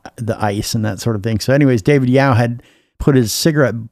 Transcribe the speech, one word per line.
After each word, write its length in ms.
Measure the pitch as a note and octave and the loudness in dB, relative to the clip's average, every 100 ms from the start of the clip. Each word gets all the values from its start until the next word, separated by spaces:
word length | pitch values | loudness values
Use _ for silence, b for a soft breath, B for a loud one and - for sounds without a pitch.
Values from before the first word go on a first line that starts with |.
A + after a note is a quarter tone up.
| - - | -16 -10
the 260 | A2+ A2 | -8 -4
ice 320 | G#2 G2+ - | -2 -4 -4
and 100 | A#2 G#2+ | -4 -4
that 140 | F#2+ | -4
sort 160 | A#2 G#2+ | -4 -4
of 60 | |
thing. 160 | A2 A2 | -2 -4
So 140 | - | 0
anyways, 300 | C#3 C#3 A#2+ | 2 4 2
David 260 | D3 C#3+ B2+ | 2 2 2
Yao 240 | C3 C#3 | 2 2
had 300 | A#2+ A#2 A#2+ b b b b | 2 0 -4 b b b b
put 160 | - | 2
his 160 | C#3 A2 | 2 2
cigarette 420 | - E3+ D3+ B2 A#2 A2+ | 0 0 2 0 -2 -10